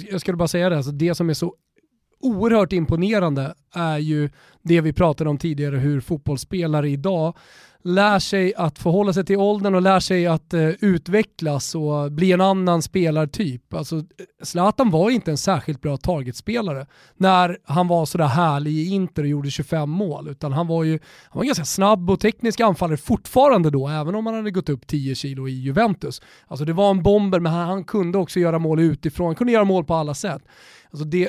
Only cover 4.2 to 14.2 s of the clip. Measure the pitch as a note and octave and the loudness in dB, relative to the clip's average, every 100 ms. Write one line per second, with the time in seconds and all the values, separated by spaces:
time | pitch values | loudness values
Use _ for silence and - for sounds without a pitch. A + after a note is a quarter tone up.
4.2 | C#3+ _ _ _ E3 E3+ D#3 - E3+ C#3+ | -2 _ _ _ 2 2 4 2 2 2
5.2 | D#3 C#3+ E3+ C#3+ C#3+ C3+ C#3+ C#3 - D3+ | -2 -2 -4 -4 -4 -2 0 -2 -2 -6
6.2 | - C3+ - F#3 E3 D3+ C#3+ C#3 F#3+ F3 | -4 -6 -6 -4 -2 0 0 -2 -2 -2
7.2 | D#3+ - - - - _ F3+ F#3 G#3 G3 | -2 -6 -18 -20 -20 _ -2 2 4 2
8.2 | - G3 F#3 - D#3+ - F3 F#3+ G3+ F3+ | 0 0 0 0 -4 -2 0 2 2 0
9.2 | F#3 G3 G3+ G#3 G3+ F#3 F#3 F#3 - F3+ | 0 2 2 2 2 4 4 4 2 0
10.2 | E3+ D#3+ - E3+ D#3 - G3+ F3 - G#3 | 2 0 -2 0 0 2 2 2 2 0
11.2 | A3 - D#3+ C#3 - E3 D3+ D3 D3 D3 | 0 -4 -4 -4 -4 -4 -2 -2 -2 2
12.2 | F#3 F3+ G3 F#3+ F3+ E3+ - F#3+ E3 D#3 | 4 4 4 4 2 0 0 0 0 0
13.2 | D3+ - E3+ B2 - D#3+ D3 D#3 D#3 - | -2 -2 -4 -6 -10 -8 -6 -6 -8 -16